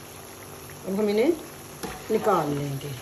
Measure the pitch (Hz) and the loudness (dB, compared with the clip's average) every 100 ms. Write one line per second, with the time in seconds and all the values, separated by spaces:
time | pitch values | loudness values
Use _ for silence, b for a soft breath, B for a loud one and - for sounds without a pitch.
0 | - - - - - - - - - 196 | -16 -16 -16 -16 -14 -14 -14 -10 -4 2
1 | 214 208 269 - - - - - - - | 4 6 6 4 -2 -14 -16 -10 -8 -6
2 | - 214 214 185 147 143 143 139 143 123 | 0 2 6 4 4 0 -2 -4 -6 -8